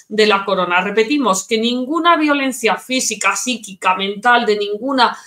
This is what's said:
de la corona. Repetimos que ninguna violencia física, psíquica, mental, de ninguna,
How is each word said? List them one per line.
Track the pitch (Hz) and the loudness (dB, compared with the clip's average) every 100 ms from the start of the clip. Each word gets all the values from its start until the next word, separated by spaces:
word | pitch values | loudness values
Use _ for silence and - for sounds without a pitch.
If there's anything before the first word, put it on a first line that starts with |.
| - | -8
de | 214 208 | 0 2
la | 196 | 2
corona. | 190 190 175 180 | 0 -2 0 0
Repetimos | 190 202 220 294 233 185 - | 0 0 0 2 2 0 0
que | 220 | -2
ninguna | 226 247 254 320 339 330 | 0 -2 -2 0 2 2
violencia | 302 285 269 240 220 185 | 2 2 0 0 0 -2
física, | - 254 247 202 - - | -2 -2 -2 -2 -2 -2
psíquica, | 247 233 - 190 190 | -4 -6 -8 -4 0
mental, | 190 196 208 247 240 214 | 0 -2 -2 2 2 2
de | 208 | 0
ninguna, | 202 208 254 269 233 - | -2 -4 -2 0 0 -2